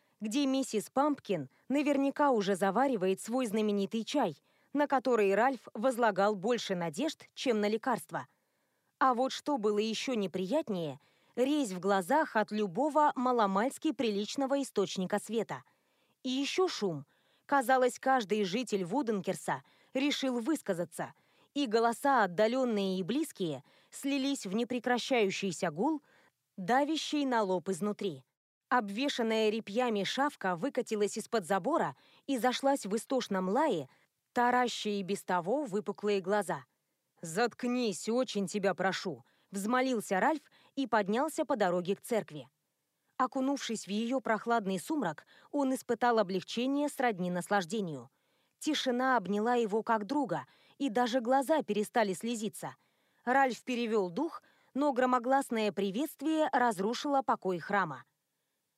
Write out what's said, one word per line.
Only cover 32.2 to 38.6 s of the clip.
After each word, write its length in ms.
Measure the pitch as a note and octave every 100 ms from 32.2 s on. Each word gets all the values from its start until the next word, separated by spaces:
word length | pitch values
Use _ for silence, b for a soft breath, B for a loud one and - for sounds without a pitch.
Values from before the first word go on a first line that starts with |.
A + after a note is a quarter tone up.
| b
и 120 | C4
зашлась 480 | B3 A#3+ C4+ C#4 G3
в 100 | G#3+
истошном 520 | - C4 - F#3+ F#3
лае, 400 | A3+ D#4 F3 C3 b b _ _
тараща 580 | - A#3+ B3 B3 - G#3+
и 140 | G3+
без 180 | F3+ G3
того 400 | - F3+ E3+ C4+
выпуклые 580 | C4+ G3 G3+ G3 G#3 G3+
глаза. 440 | F3+ G#3 F#3+ D3 - _ _ _ _ _
"Заткнись, 840 | E3 E3 A#3 - A#3+ B3 A#3 F3 -
очень 400 | A#3+ C4 G3+ F#3+
тебя 260 | G#3